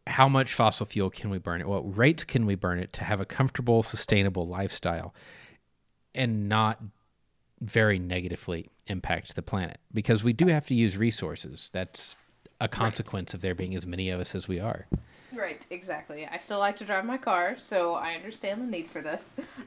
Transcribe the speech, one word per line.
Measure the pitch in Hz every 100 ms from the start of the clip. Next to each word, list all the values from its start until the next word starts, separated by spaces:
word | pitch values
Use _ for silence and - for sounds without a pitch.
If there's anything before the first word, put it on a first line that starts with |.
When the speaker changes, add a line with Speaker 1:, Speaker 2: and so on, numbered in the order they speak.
| -
Speaker 1:
how | - 135
much | 135 127
fossil | - 110 - 104
fuel | 104 95
can | - 104
we | 95
burn | 87 85
it? | 92
What | 98 98 95
rates | 127 160
can | - 127 107
we | 95
burn | 92 87
it | 92
to | -
have | - 101
a | 95
comfortable, | - 135 - 120 113
sustainable | 107 - - 104 98 90 85
lifestyle | 90 98 - 87 82 - - - - - - _ _ _ _ _
and | - 123 110 101
not | 107 107 110 107 - _ _ _ _ _ -
very | 110 113 107 95
negatively | 90 90 90 85 - 85 - _ -
impact | 92 - 82 - -
the |
planet? | - 98 87 - _
Because | 110 107 110
we | 117
do | 110 180
have | 151 -
to | 123
use | 110 95
resources. | 113 - 90 - - - -
That's | 92 92 - - - _ _ - -
a | 110
Speaker 2:
Right. |
Speaker 1:
consequence | - 113 104 - 98 90
of | 92
there | 92 87
being | 92 92
as | 87
many | 90 92
of | 90
us | 92 95
as | -
we | 87
are. | 110 - - - - - -
Speaker 2:
Right, | 240 185 147 -
exactly. | 180 185 151 - 151 151
I | 175
still | - 202
like | 202 202
to | 202
drive | 190 226
my | 262
car, | 247 185 180 254
so | - 190 170
I | 160 165 165
understand | 214 - 202 208
the | 247
need | 180 165
for | 160
this. | 151 165 - - - -